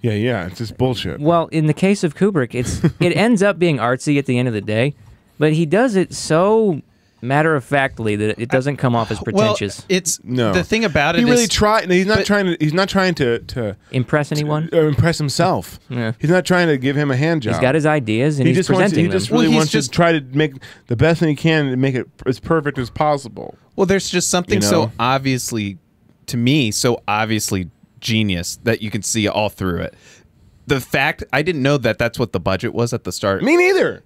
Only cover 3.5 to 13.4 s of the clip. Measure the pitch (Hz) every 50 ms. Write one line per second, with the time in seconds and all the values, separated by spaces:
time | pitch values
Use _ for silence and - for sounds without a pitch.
3.5 | 190 160 180 170 147 117 110 120 131 127 - 151 147 143 135 - 123 123 127 127
4.5 | 110 104 98 107 107 113 127 143 - _ - - - _ _ _ _ - 147 156
5.5 | 156 160 170 147 165 208 262 262 196 190 170 - 143 - - - 156 165 185 208
6.5 | 220 226 220 202 160 127 - _ _ _ _ _ _ - 113 123 139 151 156 165
7.5 | 156 139 117 - 143 139 135 135 - - 113 107 104 104 107 107 104 101 117 123
8.5 | 135 131 131 147 135 - - 127 120 117 110 - 110 95 - 117 101 196 214 214
9.5 | 214 - 104 98 - - - - 180 185 185 - - - - 110 123 123 117 107
10.5 | 95 92 - - 214 226 226 190 139 156 143 160 170 233 240 240 247 240 233 190
11.5 | - - 214 214 220 220 160 180 180 185 190 202 220 202 190 - 208 202 190 180
12.5 | 165 - 151 151 147 185 196 185 - 196 185 185 165 - 139 120 117 117